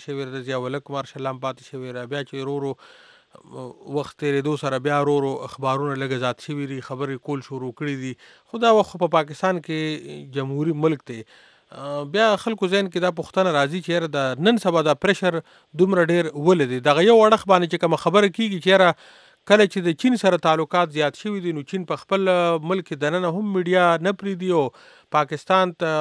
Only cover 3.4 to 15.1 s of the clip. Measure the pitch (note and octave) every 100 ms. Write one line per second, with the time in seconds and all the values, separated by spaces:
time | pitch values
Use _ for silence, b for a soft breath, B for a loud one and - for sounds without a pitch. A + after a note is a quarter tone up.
3.4 | - B2+ B2+ - - C#3+ C3+ - D3 C#3
4.4 | C#3+ D3 C#3+ C3 C#3+ D3 C#3+ C#3+ C#3 C3+
5.4 | C3+ - C3+ C3+ C#3+ C3+ C3+ C3 B2 A#2+
6.4 | - D3 C#3 C3+ - C3 C#3 C3 - C#3+
7.4 | - C3 B2+ - D3 C3+ C3 A#2+ b b
8.4 | b A3+ A#3 A3 - E3+ E3+ E3 D3+ D3
9.4 | F#3 F3+ D#3 D#3 D#3 D3+ D3 D3 C#3+ C3+
10.4 | C3+ C#3 D#3+ D3+ D#3 D3 - A2+ G#2+ b
11.4 | b b b C3+ C#3 C#3+ C#3+ G3 A3+ G3
12.4 | A#3 A3 F#3 G3 F#3+ F3 F3+ E3+ D3+ F#3+
13.4 | F#3 D3 C#3 F3+ E3 E3+ E3 C#3+ C3 B2+
14.4 | G3 A#3 F#3+ E3 D#3 C#3+ F#3+